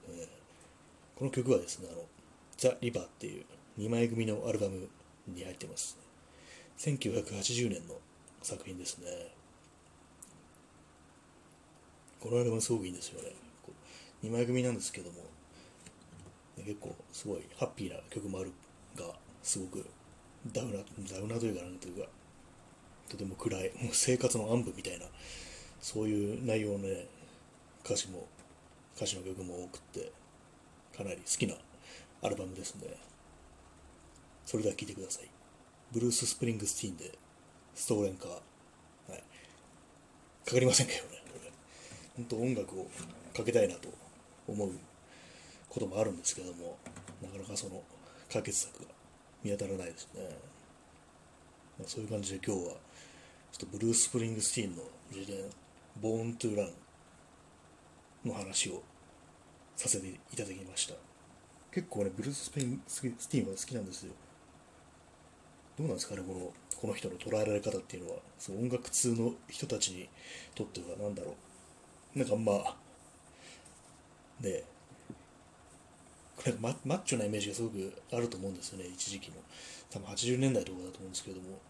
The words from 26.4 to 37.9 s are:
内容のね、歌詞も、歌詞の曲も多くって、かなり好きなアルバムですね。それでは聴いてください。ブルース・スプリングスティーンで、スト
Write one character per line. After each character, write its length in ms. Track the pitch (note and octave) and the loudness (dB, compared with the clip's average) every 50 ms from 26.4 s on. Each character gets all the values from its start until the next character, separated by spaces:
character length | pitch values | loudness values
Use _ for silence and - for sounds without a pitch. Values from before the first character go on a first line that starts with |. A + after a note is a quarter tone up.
| B2+ | 2
内 160 | A#2 A2 A2 | 4 4 4
容 120 | G#2+ G#2 G2+ | 4 2 0
の 60 | G2 | 0
ね、 280 | G2 F#2+ F#2+ F2 F2 - - - - - - - - - - - - - - - - | 0 0 -2 -2 -4 -10 -14 -18 -20 -20 -20 -20 -20 -20 -20 -20 -20 -20 -20 -14 0
歌 120 | - G#2 | 2 2
詞 140 | - - G2 | 2 2 -2
も、 180 | F#2+ F2 E2 - - - - - - - - - - - - - - | -6 -10 -10 -12 -14 -20 -20 -20 -20 -20 -20 -20 -20 -20 -20 -18 -4
歌 100 | - G#2+ | -2 0
詞 100 | F#2+ F#2+ | 0 0
の 80 | F#2 F#2 | -2 -4
曲 200 | F#2+ F#2 F#2+ F#2 | -6 -4 -4 -4
も 200 | F2+ F2 F2+ F2+ | -4 -4 -6 -6
多 40 | |
く 100 | - - | -8 -10
っ 40 | - | -14
て、 300 | - - - - - - - - - - - - - - - - - - - - - - - | -16 -10 -8 -8 -8 -8 -10 -16 -20 -20 -20 -20 -20 -20 -20 -20 -20 -20 -20 -20 -20 -18 -8
か 80 | - G2+ | -6 -4
な 80 | G2 | -4
り 60 | F2 | -4
好 60 | - - - - | -4 0 0 4
き 100 | - - | 4 4
な 80 | F#2+ E2 - - - - - - - - - - - - - | 2 2 -4 -10 -18 -20 -20 -18 -16 -16 -16 -16 -18 -12 -2
ア 80 | - A2 | 0 0
ル 60 | G2+ | 0
バ 100 | G2 F#2 | 0 -2
ム 100 | F#2 F#2 | -6 -6
で 80 | F#2 F2+ | -6 -6
す 120 | - - | -8 -8
ね。 120 | F#2+ - - - - - - - - - - - - - - - - - - - - - - - - - - - - - - - - - | -8 -10 -10 -10 -12 -14 -20 -20 -20 -20 -20 -20 -20 -20 -20 -20 -20 -20 -20 -20 -20 -20 -20 -20 -20 -20 -20 -20 -20 -20 -20 -20 -14 -6
そ 120 | - - | 0 0
れ 60 | A2 G#2+ | 4 4
で 60 | G#2 | 4
は 60 | - | 2
聴 80 | - G#2 | 2 -4
い 20 | |
て 60 | - - | -6 -4
く 80 | G2 | -8
だ 80 | F#2 - | -4 -4
さ 120 | - - | -4 -6
い。 80 | - - - - - - - - - - - - - - | -6 -14 -16 -20 -20 -20 -20 -20 -20 -20 -20 -20 -14 0
ブ 80 | A#2 A2+ | 2 4
ル 100 | A#2 A#2+ | 6 6
ー 20 | |
ス・ 140 | - - B2 | 6 6 4
ス 100 | - - | 2 2
プ 100 | - B2+ | 4 4
リ 80 | A#2 A2+ | 2 4
ン 40 | |
グ 80 | G#2+ G#2 | 4 2
ス 100 | - - | 0 0
テ 120 | - - | 0 -2
ィ 20 | G2+ | -4
ー 20 | F2 | -4
ン 40 | |
で、 200 | D#2+ - - - - - - - - - - - - - - - | -6 -8 -10 -12 -14 -18 -20 -20 -20 -20 -20 -20 -20 -20 -16 -6
ス 120 | - - | -4 4
ト 80 | - | 4